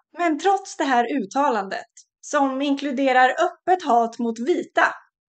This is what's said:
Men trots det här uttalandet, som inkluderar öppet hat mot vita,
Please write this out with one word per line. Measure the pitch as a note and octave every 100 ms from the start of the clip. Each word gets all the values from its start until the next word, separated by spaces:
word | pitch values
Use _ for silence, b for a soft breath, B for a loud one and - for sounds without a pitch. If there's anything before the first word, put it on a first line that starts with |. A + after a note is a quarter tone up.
| _ D4+
Men | E4+ D4+
trots | F#4 G4 - -
det |
här | C#4+ A#3+ A#3+ C#4
uttalandet, | G3 C4+ C#4+ A3 G3 - - _ _ _
som | - D4 C4+ C4
inkluderar | C#4+ C#4 C#4+ B3+ C4+ B3+ B3+
öppet | - F4 - - F#4
hat | D4+ A#3 A#3 -
mot | A#3 A3+
vita, | B3+ D4+ - - E4+ - _ _